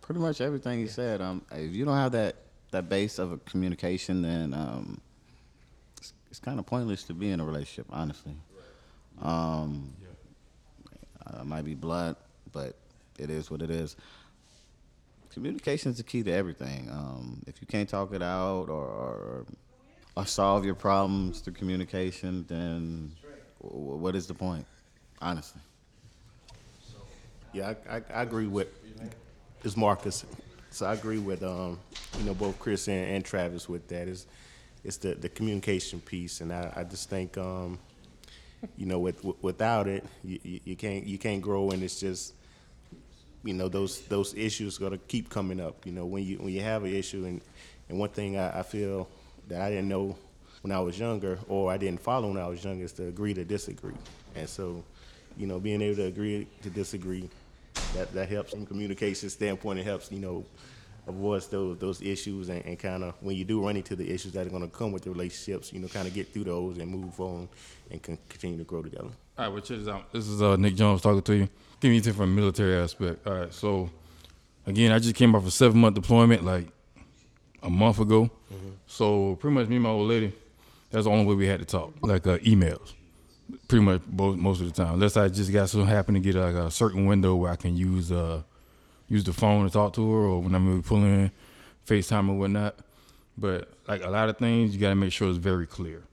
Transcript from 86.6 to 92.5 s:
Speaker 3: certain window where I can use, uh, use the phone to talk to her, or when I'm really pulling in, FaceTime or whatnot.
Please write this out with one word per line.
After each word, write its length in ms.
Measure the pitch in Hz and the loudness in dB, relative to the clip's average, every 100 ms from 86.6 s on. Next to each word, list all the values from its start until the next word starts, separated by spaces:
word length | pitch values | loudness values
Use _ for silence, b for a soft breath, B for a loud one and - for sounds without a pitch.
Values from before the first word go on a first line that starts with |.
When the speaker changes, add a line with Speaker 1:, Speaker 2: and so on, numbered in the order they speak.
| 82 | 0
Speaker 3:
certain 340 | 80 113 95 | 2 2 4
window 300 | 98 101 92 | 6 6 6
where 160 | 92 90 | 4 2
I 60 | 87 | 0
can 200 | 92 87 | 0 2
use, 340 | 92 92 85 | 2 2 2
uh, 320 | 87 82 82 78 b b b b b b | 0 0 -4 -8 b b b b b b
use 160 | 107 | 0
the 100 | 92 | 2
phone 320 | 85 110 104 98 | 2 6 6 6
to 40 | |
talk 220 | 104 104 | 4 4
to 180 | 92 110 | 4 2
her, 60 | 110 104 | 4 4
or 140 | 90 | 2
when 140 | 90 | 4
I'm 120 | 92 92 | 4 6
really 140 | 92 | 4
pulling 440 | 85 104 101 98 | 4 6 6 6
in, 60 | 98 - B B B B - | 4 0 B B B B 0
FaceTime 440 | 107 92 107 98 | 2 4 2 2
or 80 | 98 | 2
whatnot. 400 | 98 | 2